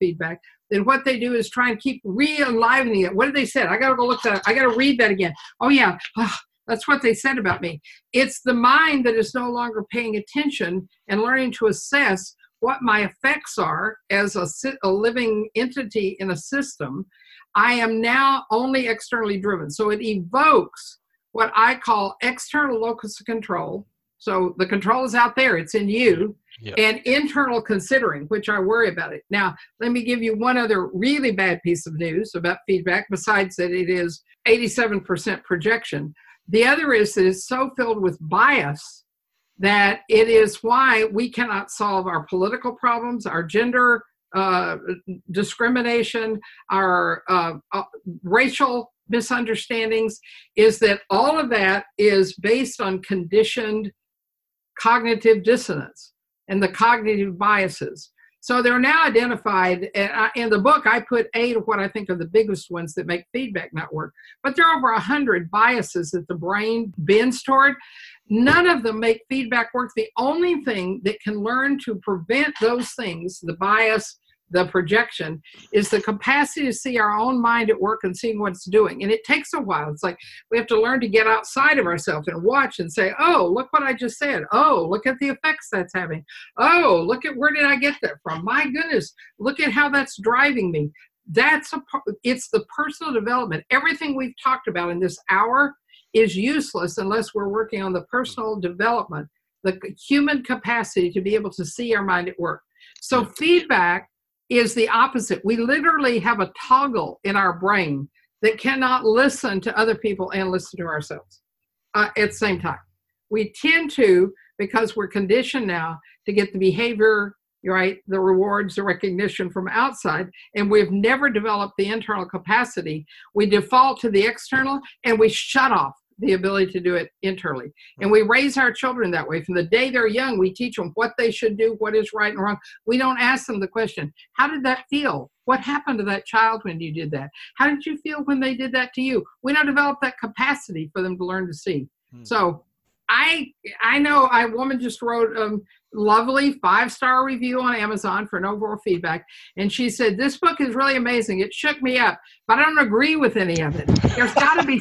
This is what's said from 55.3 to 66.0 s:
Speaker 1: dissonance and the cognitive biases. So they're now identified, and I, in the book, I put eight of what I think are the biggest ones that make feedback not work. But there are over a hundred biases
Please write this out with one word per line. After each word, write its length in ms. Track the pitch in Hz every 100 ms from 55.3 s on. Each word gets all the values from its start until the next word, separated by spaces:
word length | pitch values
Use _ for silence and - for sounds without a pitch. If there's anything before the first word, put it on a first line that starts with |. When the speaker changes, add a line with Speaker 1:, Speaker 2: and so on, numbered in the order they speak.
| 214
Speaker 1:
dissonance 720 | 190 240 - 156 - - - _ _ _ -
and 140 | 196
the 60 | 190
cognitive 720 | - 226 233 214 208 202 175
biases. 720 | 202 208 185 147 151 156 - _ _ _
So 200 | - 247
they're 200 | 240 247
now 240 | 262 320
identified, 840 | 311 226 247 220 214 190 185 175 180
and 160 | 202 202
I, 180 | - 220
in 160 | - 233
the 80 | 208
book, 260 | 214 302
I 140 | - 233
put 280 | 226 240 220 226
eight 200 | 240 226
of 60 | 220
what 120 | 208
I 80 | 196
think 240 | 220 202
are 60 | 180
the 80 | 165
biggest 460 | 208 214 185 -
ones 200 | 170 165
that 120 | 170 165
make 180 | 175 175
feedback 380 | 247 262 190 170
not 220 | 156 165
work. 180 | 156 151 _ - -
But 140 | 269 269
there 100 | 330
are 120 | 320
over 120 | 254
a 60 | 226
hundred 480 | 185 285 269 180 170
biases 640 | 208 226 247 185 180